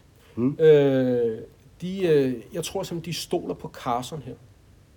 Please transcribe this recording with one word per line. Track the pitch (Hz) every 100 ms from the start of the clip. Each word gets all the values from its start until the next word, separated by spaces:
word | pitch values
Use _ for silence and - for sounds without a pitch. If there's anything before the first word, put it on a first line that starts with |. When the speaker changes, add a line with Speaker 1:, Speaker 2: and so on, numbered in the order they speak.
| _ _ _ -
Speaker 1:
Mm. | 127 143
Speaker 2:
Øh, | 160 151 139 135 127 123 117 113 - - - -
de, | 180 196 180
øh, | 147 131 120 -
jeg | 175
tror | 160 196
simpelthen, | 170 175 175
de | 160
stoler | - 175 113
på | 87 -
Carson | - 135 120 127 156
her. | 127 - - - _ - _